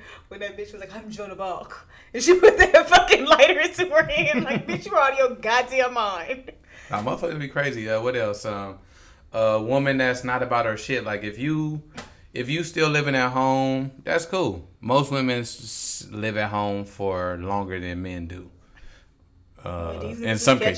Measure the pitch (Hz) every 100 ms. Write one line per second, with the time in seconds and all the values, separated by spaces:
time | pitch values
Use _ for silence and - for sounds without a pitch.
0 | - - - 196 202 196 202 202 190 208
1 | 220 208 202 185 190 175 - - - -
2 | - 247 262 359 427 - 370 320 311 359
3 | 370 - 277 311 294 359 330 - 359 294
4 | 311 302 - 285 - 233 - 214 403 381
5 | 277 269 254 247 214 240 247 262 247 247
6 | 208 185 165 262 - - - - - 104
7 | 113 165 170 156 139 147 143 117 110 110
8 | 120 123 110 101 110 101 98 95 - -
9 | - - - 113 110 110 110 139 139 135
10 | 127 127 127 127 123 120 113 107 - 127
11 | 107 104 104 104 139 156 156 151 - -
12 | - - - 123 120 160 160 160 156 147
13 | 143 135 127 131 131 135 135 131 135 -
14 | - 165 160 190 143 90 - - 110 135
15 | 139 139 131 123 117 - 110 - - -
16 | 98 104 107 104 104 104 104 101 101 -
17 | 98 92 90 90 90 101 95 92 90 87
18 | 92 90 85 90 90 - - - - -
19 | _ _ _ _ _ - - 87 85 80
20 | 85 - 233 110 - 131 214